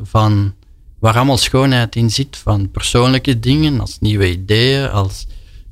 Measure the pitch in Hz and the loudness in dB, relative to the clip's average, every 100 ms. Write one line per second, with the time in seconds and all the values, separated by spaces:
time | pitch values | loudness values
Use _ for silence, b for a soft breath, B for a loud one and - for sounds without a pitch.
0 | 104 113 107 104 101 - - - - - | -4 0 2 2 0 -4 -14 -20 -20 -2
1 | 113 113 135 131 - 131 135 127 117 - | 0 2 2 2 0 2 2 2 0 0
2 | 113 110 139 - - 104 98 - - 123 | 0 0 -4 -6 -2 -2 -2 -4 -2 2
3 | 127 131 143 120 120 147 156 131 101 - | 2 2 0 -2 0 2 2 0 -4 -4
4 | 107 107 92 90 95 107 123 139 135 101 | -2 0 0 -4 0 2 2 0 -2 -2
5 | 98 - - b b b b | -4 -6 -12 b b b b